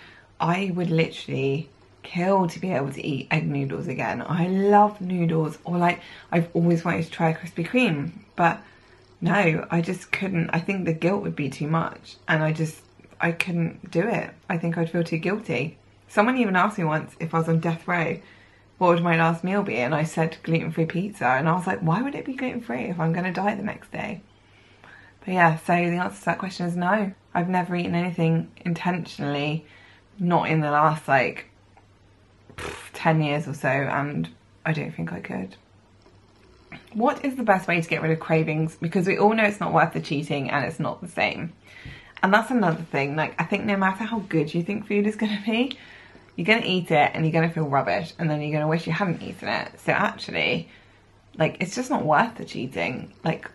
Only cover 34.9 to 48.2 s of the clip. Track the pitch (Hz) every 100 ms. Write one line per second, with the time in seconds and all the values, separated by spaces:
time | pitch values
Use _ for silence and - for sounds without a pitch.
34.9 | 165 165 175 - 190 190 - _ _ _
35.9 | _ - - _ _ - - - - -
36.9 | 214 254 277 285 262 220 190 185 175 165
37.9 | 165 160 160 - 160 160 156 160 - 165
38.9 | 190 185 - 208 226 208 208 170 160 147
39.9 | 165 - 143 - 143 135 143 107 - 151
40.9 | - 175 - 101 - 170 - - - -
41.9 | - - - 190 214 226 247 180 160 165
42.9 | 139 139 156 151 - 165 202 214 196 190
43.9 | 190 220 226 185 160 151 170 170 208 -
44.9 | 208 208 214 214 202 226 220 269 - -
45.9 | - - - - - 170 226 240 185 170
46.9 | 156 139 - 160 160 170 165 147 139 -
47.9 | 87 - -